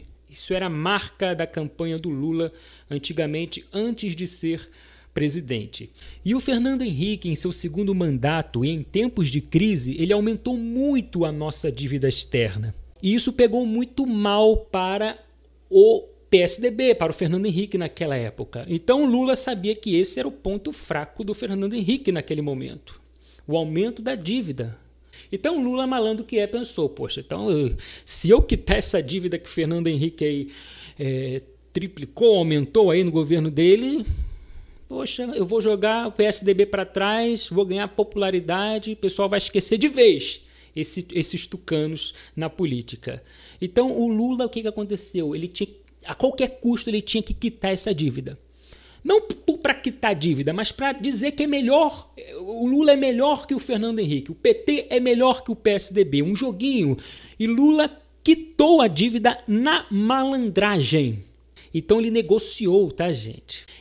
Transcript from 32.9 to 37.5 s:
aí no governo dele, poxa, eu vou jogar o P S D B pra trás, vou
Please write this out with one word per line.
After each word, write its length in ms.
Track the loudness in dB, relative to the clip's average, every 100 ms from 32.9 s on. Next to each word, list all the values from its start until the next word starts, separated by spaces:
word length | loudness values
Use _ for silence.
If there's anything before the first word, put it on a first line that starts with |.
aí 140 | 4
no 80 | 2
governo 360 | 2 2 2 2
dele, 560 | 2 6 6 4 -2 -4 -4 -6 -10 -16 -20 -20 -20 -14
poxa, 340 | -10 -8 -6 -6 -4
eu 100 | 0
vou 140 | 0
jogar 480 | 2 2 0 0 -2
o 40 |
P 120 | 0
S 200 | 0 2
D 80 | 2
B 140 | 2 2
pra 180 | 0
trás, 640 | -4 -2 0 0 0 -2
vou 160 | -2